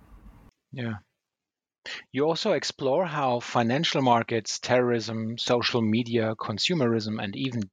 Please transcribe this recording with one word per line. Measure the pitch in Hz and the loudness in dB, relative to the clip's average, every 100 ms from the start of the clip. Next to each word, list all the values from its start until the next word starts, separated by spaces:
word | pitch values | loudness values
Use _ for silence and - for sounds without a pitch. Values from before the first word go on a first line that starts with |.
| - - - - - _ _ | -20 -20 -20 -20 -20 _ _
Yeah. | 135 117 107 - _ _ _ _ _ _ _ - - - | -10 -8 -8 -12 _ _ _ _ _ _ _ -14 -12 -8
You | 127 151 | -2 0
also | 165 220 | 0 0
explore | 151 - - 135 147 180 | 0 -2 -4 0 0 0
how | 151 135 123 | 0 0 0
financial | - 127 117 131 170 156 | 0 0 2 2 0 2
markets, | 131 117 113 117 104 - | 4 4 2 -2 -4 -6
terrorism, | - 127 123 117 107 113 113 117 | 0 2 4 0 -2 -4 -4 -4
social | - 123 117 123 | 0 2 2 2
media, | 110 110 120 117 110 110 | 2 2 2 2 0 -2
consumerism, | - 104 - 175 123 113 107 110 | -6 -4 0 2 2 2 0 -4
and | 104 131 | -6 -4
even | 135 120 98 | -4 -4 -4